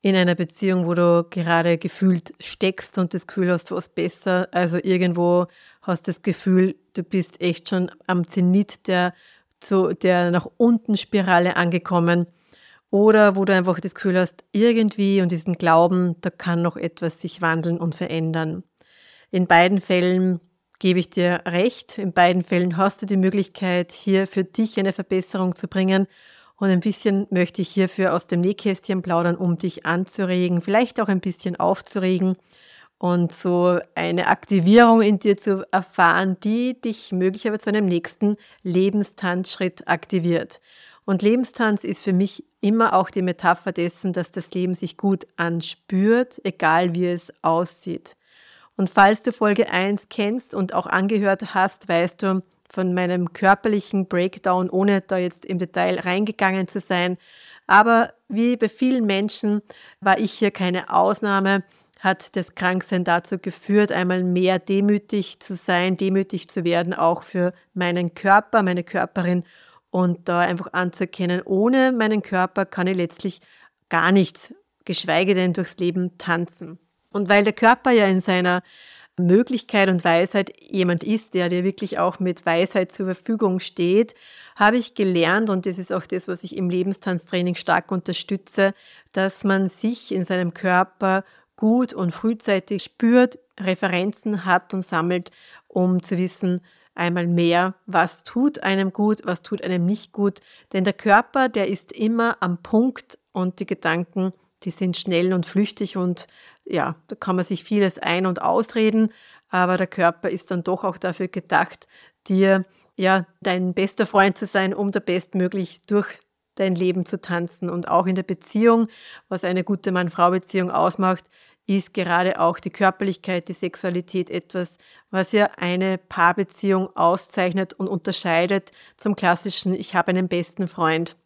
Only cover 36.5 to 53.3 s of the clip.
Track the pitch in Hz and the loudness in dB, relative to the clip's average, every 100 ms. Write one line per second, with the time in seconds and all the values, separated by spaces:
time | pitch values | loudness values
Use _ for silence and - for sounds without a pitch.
36.5 | 226 247 254 233 214 - 180 185 202 220 | 0 -2 -4 -6 -8 -6 -2 -2 -2 -6
37.5 | 208 - 208 196 175 - - 208 208 - | -4 -2 0 2 0 -4 -2 -2 -2 -10
38.5 | _ 185 175 196 208 196 - 185 180 185 | _ -2 0 2 0 -4 -4 -4 -4 -4
39.5 | - 185 - - 170 - 190 170 165 - | -4 -4 -6 -4 -4 -2 -2 0 -2 -4
40.5 | - _ - - _ - 190 202 240 247 | -14 _ -20 -20 _ -4 0 2 2 -2
41.5 | - 220 208 - 196 - 185 196 - - | -2 0 0 -4 -6 -2 0 0 -4 -20
42.5 | _ 202 226 226 185 185 202 180 175 180 | _ 0 2 4 4 0 -2 -4 0 0
43.5 | 175 - 175 175 - 190 180 170 - 170 | 0 -2 -4 -4 -2 -4 -4 -6 -8 -8
44.5 | 185 185 180 175 - 202 190 - - 170 | -4 -4 -4 -6 -2 -2 -2 -4 -6 -4
45.5 | 170 165 - _ 185 202 233 247 - 196 | -4 -6 -14 _ 0 4 2 0 -6 -8
46.5 | - 160 165 180 170 180 175 - - 165 | 0 2 2 2 0 -2 -4 -8 -4 -2
47.5 | 165 175 - - 165 - _ _ _ _ | 0 -2 -8 -10 -12 -14 _ _ _ _
48.5 | _ _ - 190 - 196 214 - - 208 | _ _ -4 0 6 6 6 -2 0 0
49.5 | 202 - 180 196 208 - - 208 247 - | 2 0 0 0 -2 -6 -4 -4 -4 -6
50.5 | - 190 175 - 185 196 220 196 196 202 | -6 -2 -2 -2 -2 0 0 0 -2 -2
51.5 | 190 190 - - 170 170 - 196 190 - | 0 0 -2 -2 0 0 -2 -2 -2 -4
52.5 | _ _ - 185 180 180 180 175 | _ _ -4 -2 0 0 -2 -4